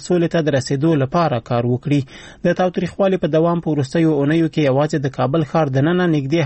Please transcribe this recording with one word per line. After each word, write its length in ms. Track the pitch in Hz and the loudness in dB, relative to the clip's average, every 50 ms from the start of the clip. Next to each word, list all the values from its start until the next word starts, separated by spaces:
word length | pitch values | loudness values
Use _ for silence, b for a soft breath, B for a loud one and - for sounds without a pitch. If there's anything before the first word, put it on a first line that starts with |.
| - | -2
سولې 220 | - 185 175 170 156 | -2 0 0 0 0
ته 140 | - 170 | 0 0
د 140 | 160 156 151 | 0 0 0
رسېدو 400 | 131 123 - 139 135 139 165 165 147 135 | 0 0 -2 -4 0 0 2 2 2 0
لپاره 360 | 131 - 175 170 151 127 117 - - | 0 0 0 0 0 0 -4 -4 -2
کار 140 | 127 120 120 | -2 -2 0
وکړي. 360 | 120 123 123 - 139 143 143 131 B B B B B B B - | 0 -2 -2 -2 -2 -2 -2 -2 B B B B B B B -2
د 120 | 175 175 - | -2 0 0
تاوتریخوالي 560 | 185 185 175 196 180 165 - - 202 196 185 180 | 0 -2 0 -2 -4 -4 -2 0 0 0 0 0
په 100 | - 165 143 | -2 0 2
دوام 260 | 160 160 170 170 170 | 2 2 2 0 0
په 80 | 170 165 | -2 -2
وروستیو 440 | 151 147 135 135 - 170 165 160 156 | -2 -2 -2 -2 0 2 2 2 2
اونیو 320 | 139 143 143 160 165 165 156 | 2 2 2 2 2 0 0
کې 140 | - 165 151 135 | 0 0 0 2
یوازې 280 | 127 135 147 156 - 151 135 | 2 2 0 0 -2 -2 -4
د 80 | 139 - - | -4 -4 -2
کابل 260 | 131 123 143 165 151 - | -2 -2 0 -2 -2 0
ښار 180 | - 165 160 143 | 0 0 0 0
دننه 400 | 131 135 139 160 180 180 180 175 156 | 0 0 2 2 2 2 0 2 0
نږدې 280 | 151 135 135 151 170 156 | 0 0 0 -2 0 0